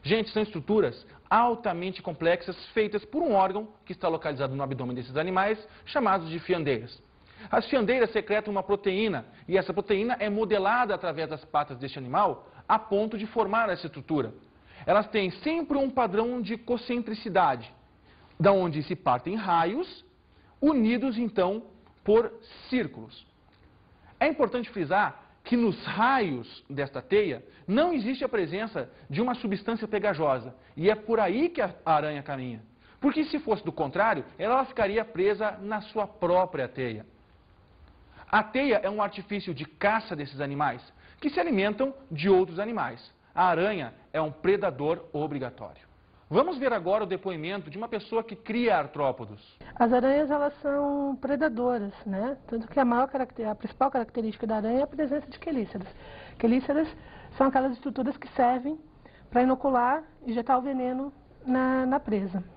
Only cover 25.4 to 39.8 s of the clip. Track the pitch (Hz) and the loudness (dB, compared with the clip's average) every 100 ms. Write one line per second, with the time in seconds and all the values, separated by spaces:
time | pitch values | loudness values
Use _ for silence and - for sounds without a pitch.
25.4 | - 240 233 - - 185 233 269 196 127 | 0 2 2 0 -6 2 4 4 2 -2
26.4 | 113 - _ 139 135 131 - 202 196 117 | -8 -18 _ -6 -6 -6 2 2 2 -4
27.4 | - - - 220 349 311 208 262 262 226 | -10 -16 -2 2 2 0 -2 -4 -2 -2
28.4 | 165 185 220 170 120 - - 139 247 240 | -2 -4 -6 -6 -8 -14 -6 -2 0 0
29.4 | 214 202 - 226 208 208 202 151 151 131 | -2 -2 -2 -4 -2 0 0 2 2 0
30.4 | 117 - - - 175 214 214 226 196 214 | -2 -16 -18 0 2 2 0 2 2 2
31.4 | 339 330 196 - - 156 151 147 139 135 | 0 0 -4 -4 2 2 2 -4 -6 -8
32.4 | 127 110 107 _ - - 285 311 302 302 | -8 -10 -14 _ -20 -2 0 0 -2 -2
33.4 | - 208 160 147 143 180 220 175 120 - | -2 -2 -2 -4 -4 2 2 2 -4 -6
34.4 | 202 254 254 - 202 214 220 160 190 202 | 0 0 0 -2 0 0 -4 0 0 2
35.4 | 214 196 202 214 208 220 202 - 175 180 | -2 -4 -6 -6 -6 -6 -6 -2 2 4
36.4 | 180 160 123 135 127 107 - _ _ _ | 2 -2 -6 -4 -6 -6 -12 _ _ _
37.4 | _ - _ _ - - - - - 208 | _ -20 _ _ -20 -20 -20 -20 0 0
38.4 | 214 254 277 208 190 208 202 - - 208 | 2 0 2 2 0 -2 -2 -4 -8 -8
39.4 | 180 143 139 - | -6 -10 -10 0